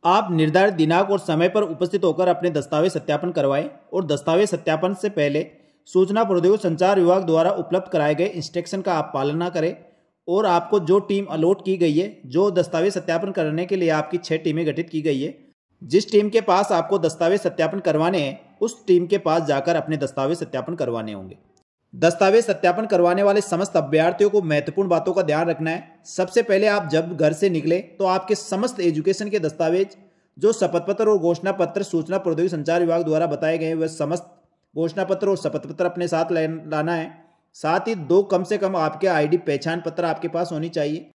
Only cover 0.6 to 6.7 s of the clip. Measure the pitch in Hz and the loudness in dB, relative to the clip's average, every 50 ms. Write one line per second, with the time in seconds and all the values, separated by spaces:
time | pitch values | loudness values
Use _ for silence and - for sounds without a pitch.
0.6 | 190 208 196 165 160 151 165 175 196 190 202 196 - - 165 151 170 185 185 214 | 4 4 4 2 2 2 4 2 2 2 0 -2 0 -2 0 2 2 2 2 2
1.6 | 208 160 160 135 180 170 - 196 170 175 156 156 180 180 170 175 175 180 160 147 | -2 -2 -2 -4 -4 -2 -2 0 2 2 2 2 2 2 2 2 0 -2 -2 -2
2.6 | 131 - - 151 160 190 180 165 - - 147 147 - 175 170 160 139 139 139 139 | -4 -2 0 2 2 2 0 -2 -4 -2 -2 -2 -2 -4 -2 0 0 2 0 0
3.6 | 156 147 - - _ _ - 180 190 147 147 143 - - 165 175 208 208 - 151 | -2 -4 -10 -16 _ _ -4 -4 -2 -2 -2 -2 0 0 2 2 2 2 0 -4
4.6 | - - 156 156 185 180 202 190 - 208 202 165 147 143 139 151 165 - - _ | -2 -2 -2 0 0 -2 -2 -2 -4 -4 -2 0 0 0 0 -2 -4 -4 -10 _
5.6 | _ _ _ _ _ - - 180 190 185 202 220 226 196 190 175 165 180 202 214 | _ _ _ _ _ -2 2 2 2 2 2 0 0 2 2 2 4 4 2 2
6.6 | - 180 | 2 -2